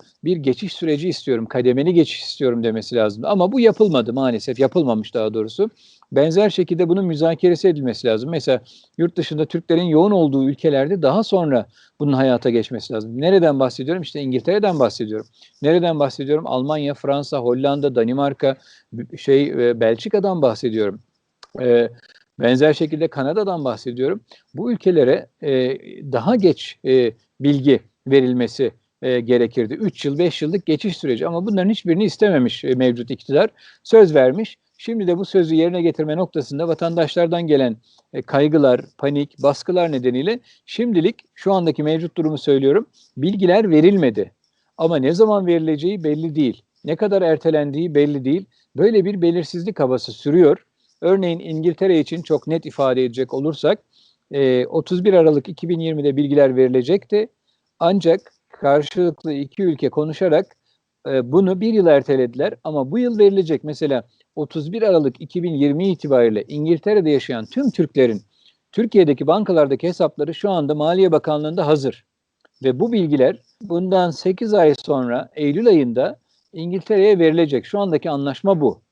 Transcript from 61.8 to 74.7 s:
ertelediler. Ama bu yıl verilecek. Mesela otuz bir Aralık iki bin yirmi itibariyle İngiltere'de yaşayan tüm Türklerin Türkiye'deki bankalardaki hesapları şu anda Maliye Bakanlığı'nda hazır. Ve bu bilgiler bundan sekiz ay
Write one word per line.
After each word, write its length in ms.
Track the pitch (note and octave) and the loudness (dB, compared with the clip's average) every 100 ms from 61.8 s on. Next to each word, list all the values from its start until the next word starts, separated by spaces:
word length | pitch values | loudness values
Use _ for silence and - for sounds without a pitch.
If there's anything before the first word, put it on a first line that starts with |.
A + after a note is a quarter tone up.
| E3+ | 4
ertelediler. 640 | C#3+ C3 C3+ A#2+ A#2+ F#3+ - | 4 4 0 0 -2 -6 -6
Ama 280 | D#3+ D3+ C3 | -6 -6 -4
bu 80 | A3 | -2
yıl 180 | B3 A3 | -2 4
verilecek. 440 | G3+ G3 D#3+ D3 | 4 4 -2 -4
Mesela 400 | D3+ C#3+ D3 B2+ - _ _ D#3 | -6 -6 -2 -4 -6 _ _ -10
otuz 360 | C#3+ D#3+ D3+ | -8 -8 -8
bir 100 | A3 | -2
Aralık 400 | G#3+ E3+ C#3 - | 2 2 2 -4
iki 220 | D#3+ F3+ | -10 -6
bin 100 | F3 | -4
yirmi 340 | D3 C#3+ D3 G3 | 0 0 2 -2
itibariyle 560 | D#3+ D3+ B2+ A#2 G#2 - | -2 0 4 4 0 -6
İngiltere'de 640 | D3 D#3 D#3+ G#3 G#3 D#3 | -6 -2 -2 2 0 2
yaşayan 360 | C#3 - A#2+ A2 | 0 -2 -10 -6
tüm 260 | B3+ C#4 | -4 -4
Türklerin 500 | - D#3 C#3+ B2 G2+ _ _ _ _ _ | -2 -2 2 2 0 _ _ _ _ _
Türkiye'deki 560 | - A#3 G#3 D#3 C3 D3 | -4 2 4 4 2 0
bankalardaki 600 | G3 G3+ E3 C#3 C3 E3+ | 0 2 2 2 0 -4
hesapları 460 | F3+ D#3+ - D3 | -2 -4 -2 -8
şu 160 | D#3+ G3+ | -4 -2
anda 260 | F3 C#3+ D3+ | -2 -2 -2
Maliye 360 | D3+ F#3 F#3 | 0 2 2
Bakanlığı'nda 560 | D3+ D#3+ D3+ D3+ F3 D3+ | 2 0 -4 -4 -4 0
hazır. 380 | D3+ C3 - _ _ _ _ _ _ | 0 0 -8 _ _ _ _ _ _
Ve 160 | C3 B2+ | -2 0
bu 120 | A#3 | 0
bilgiler 460 | A3+ D#3+ C#3+ - A#2+ _ _ | 0 0 2 2 0 _ _
bundan 500 | G3+ E3+ F#3 F#3+ F3 | -6 -4 0 0 0
sekiz 420 | C#3+ F#3 F#3 A3+ | -2 -4 -4 0
ay 200 | G#3 D#3 | 4 4